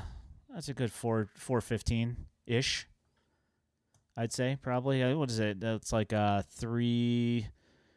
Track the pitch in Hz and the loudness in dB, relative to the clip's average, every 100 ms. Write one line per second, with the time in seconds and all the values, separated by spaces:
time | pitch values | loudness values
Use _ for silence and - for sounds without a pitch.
0 | - - - - - 233 143 131 120 - | -2 -12 -18 -20 -14 -12 -10 -4 -4 -2
1 | 117 113 104 - - 123 - 113 - 117 | 0 0 -2 -6 -2 -2 0 -2 0 0
2 | 117 120 - _ - 120 131 - - _ | 0 -4 -12 _ -2 0 2 -2 -6 _
3 | _ _ _ _ _ _ _ _ _ _ | _ _ _ _ _ _ _ _ _ _
4 | _ - 117 - 127 135 - 123 131 135 | _ -4 -4 0 0 0 -2 0 2 2
5 | 127 151 139 110 107 98 113 110 - 113 | 2 2 0 0 0 0 -2 -4 0 0
6 | 104 107 104 101 - - 117 117 120 120 | 2 2 4 2 -2 -6 -2 0 2 2
7 | 120 120 120 120 110 - _ _ _ | 4 2 2 0 -2 -10 _ _ _